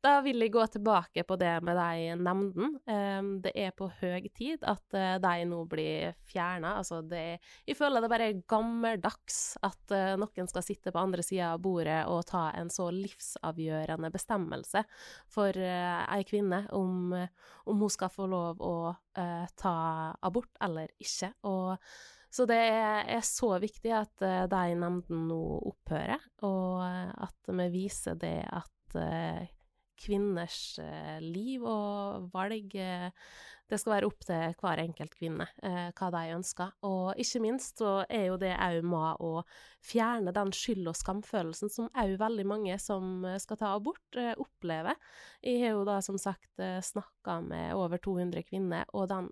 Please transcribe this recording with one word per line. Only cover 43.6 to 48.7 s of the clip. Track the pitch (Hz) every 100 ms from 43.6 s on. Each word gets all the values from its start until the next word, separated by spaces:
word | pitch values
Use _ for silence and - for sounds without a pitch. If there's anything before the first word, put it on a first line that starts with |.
| 214 202
abort, | 214 349 _ -
eh, | 240 226
opplever. | 277 _ 175 160 165 311 - - - -
Jeg | - 247
har | 240 214
jo |
da | 202 202
som | 190 196
sagt, | 196 185 _ -
eh, | 185 185
snakket | 185 208 190 _ - 170 170
med | - 165
over | 170 175 175
to | - 180
hundre | 180 170
kvinner, | 165 190 190